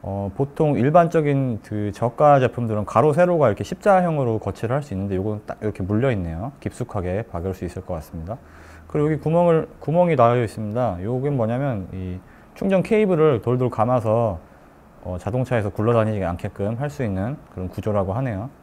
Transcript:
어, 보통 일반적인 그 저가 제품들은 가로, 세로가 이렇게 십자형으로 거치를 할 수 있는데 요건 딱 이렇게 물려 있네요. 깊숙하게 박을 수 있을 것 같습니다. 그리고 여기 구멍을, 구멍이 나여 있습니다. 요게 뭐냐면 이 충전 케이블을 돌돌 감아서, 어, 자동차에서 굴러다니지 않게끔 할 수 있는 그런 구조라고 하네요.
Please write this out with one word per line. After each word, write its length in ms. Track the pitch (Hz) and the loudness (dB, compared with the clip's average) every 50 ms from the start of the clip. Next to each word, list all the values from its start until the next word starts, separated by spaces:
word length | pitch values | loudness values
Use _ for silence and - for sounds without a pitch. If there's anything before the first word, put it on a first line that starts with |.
| - | -8
어, 280 | 98 98 101 101 98 95 | -6 -6 -4 -4 -6 -2
보통 440 | - 139 139 - - 160 151 143 95 | -2 -4 -4 0 0 0 0 2 2
일반적인 800 | 113 139 151 180 170 165 165 165 151 147 143 139 135 127 117 101 | 2 4 6 6 4 6 2 0 2 2 0 0 0 -2 -4 -6
그 300 | - - 107 107 104 104 98 | -8 -8 -6 -4 -4 -4 -4
저가 460 | - - 120 - - 151 147 143 139 | -2 -2 -4 0 4 6 6 6 6
제품들은 460 | 127 117 - - 123 113 110 104 104 | 4 2 0 -2 -4 -2 -2 -2 -4
가로, 280 | - - 110 127 156 143 | 0 2 4 4 4 4
세로가 340 | 160 180 180 175 165 147 117 | 4 2 2 4 4 4 2
이렇게 140 | 101 - 101 | 2 0 -4
십자형으로 760 | - 185 185 - 208 196 185 180 175 160 147 135 120 113 104 | -8 -8 -2 2 4 4 4 4 2 0 0 0 0 0 -2
거치를 340 | - - 95 - - 107 123 | -2 -4 -6 -4 -4 -2 -2
할 60 | 143 | -2
수 140 | 143 - 98 | -4 -4 -6
있는데 200 | 95 98 101 98 | -4 -4 -2 -2
요건 260 | 92 95 110 107 104 - | -2 -2 -2 -4 -6 -8
딱 140 | - - - | -10 -12 -6
이렇게 220 | - 107 98 - 98 | -6 -6 -4 -4 -2
물려 280 | 90 104 107 123 139 120 | 0 0 2 2 2 0
있네요. 400 | 101 90 85 80 80 101 135 143 - | 0 -4 -6 -6 -6 -8 -10 -10 -8
깊숙하게 640 | - 107 - - 123 - - 104 87 90 90 101 113 - | -10 -10 -8 -8 -10 -8 -6 -6 -4 -2 -4 -4 -4 -6
박을 220 | - 87 85 95 92 | -8 -6 -6 -6 -6
수 120 | - - | -6 -8
있을 200 | 87 - 92 90 | -8 -8 -10 -8
것 80 | - 90 | -8 -8
같습니다. 440 | 82 78 - - 85 80 87 113 - - - - - - - - - - - | -8 -8 -10 -12 -12 -10 -10 -10 -12 -14 -20 -20 -20 -20 -20 -20 -20 -20 -8
그리고 240 | - 151 147 156 | -4 -2 0 0
여기 100 | 156 139 | 0 -2
구멍을, 460 | - 156 160 175 175 175 165 160 - - - - | -2 0 2 4 4 4 4 2 0 -2 -10 -12
구멍이 360 | - - 151 175 180 175 165 | -6 -2 2 2 2 2 4
나여 280 | 127 120 117 120 123 120 | 6 6 6 6 4 0
있습니다. 600 | 104 - - 110 104 104 120 127 113 92 87 92 | -2 -4 -6 -6 -4 -2 -2 -2 -2 -2 -4 -4
요게 260 | 104 123 127 131 147 | -4 -4 -2 -2 -2
뭐냐면 580 | 147 131 113 107 117 123 139 143 123 101 90 - - | 0 0 0 0 -2 -2 -2 -4 -4 -4 -6 -8 -8
이 240 | 95 92 92 90 92 - - - - - - - | -8 -8 -8 -8 -10 -12 -18 -20 -20 -20 -20 -10
충전 260 | - - 196 190 185 | -6 -2 0 2 2
케이블을 600 | 175 - 226 214 220 190 185 156 156 156 143 110 - | 2 2 2 2 4 2 4 4 4 4 4 2 0
돌돌 260 | 120 123 127 127 123 | 0 0 2 0 0
감아서, 720 | - - 110 117 127 127 107 110 107 117 117 110 95 85 - - - - - - - - - - - - - | 0 0 0 2 2 0 2 2 2 2 2 0 -2 -4 -10 -18 -20 -20 -20 -20 -20 -20 -20 -20 -20 -16 -10
어, 140 | 90 92 90 | -8 -8 -6
자동차에서 500 | - - - 127 127 - 127 117 101 104 | -6 -4 -2 -2 -2 0 0 0 0 -2
굴러다니지 540 | - - 107 113 120 113 110 107 107 104 95 | -2 0 0 2 4 4 2 2 0 -2 -2
않게끔 520 | 85 85 85 - 104 - - 101 101 117 117 | -4 -4 -4 -6 -10 -6 -4 -4 -4 -2 -4
할 100 | 143 147 | -6 -8
수 140 | 143 - 131 | -6 -6 -6
있는 340 | 107 95 92 95 117 143 - - - - | -4 -2 -2 -4 -4 -6 -10 -14 -14 -10
그런 160 | - 92 90 | -8 -8 -8
구조라고 440 | - - 95 110 104 104 95 90 95 | -8 -6 -4 -2 0 0 0 0 -2
하네요. 360 | 120 135 131 107 95 107 135 - - | -2 -2 -4 -4 -6 -8 -10 -12 -16